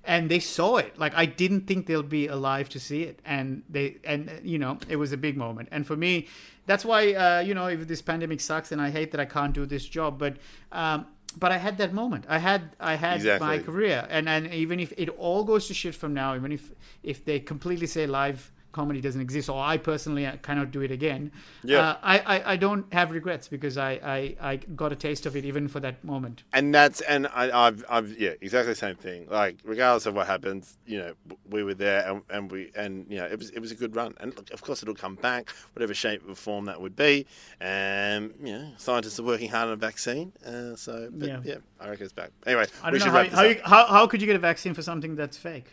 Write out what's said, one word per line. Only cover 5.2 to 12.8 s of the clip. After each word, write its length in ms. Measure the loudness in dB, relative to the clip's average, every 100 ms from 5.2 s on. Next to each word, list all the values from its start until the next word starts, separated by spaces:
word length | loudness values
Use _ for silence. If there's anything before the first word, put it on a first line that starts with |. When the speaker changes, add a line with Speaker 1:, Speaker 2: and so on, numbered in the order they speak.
| -2 -2
Speaker 1:
moment. 320 | -6 -8 -8
And 160 | -8 -4
for 100 | 0
me, 300 | 2 0 -2 -18 -20 -12 0
that's 180 | 0
why, 280 | 4 4 4
uh, 260 | 6 6 6
you 140 | 2
know, 120 | 0 -2
if 180 | -4 -4
this 160 | -6
pandemic 380 | -4 -2 -2 -4
sucks 320 | -2 -4 -2
and 80 | -2
I 100 | -2
hate 200 | -2 -2
that 80 | -2
I 40 | -2
can't 260 | -2 0
do 120 | 0 -2
this 180 | -4
job, 340 | -6 -4 -4 -2
but, 180 | -4 -4 -16 -20 -10
um, 340 | -2 0 0 -4 -12 -12 0
but 140 | 2
I 60 | 2
had 200 | 0 0
that 140 | -2
moment. 320 | 0 -2 -4 0
I 100 | 2
had, 360 | 4 2 -2 -6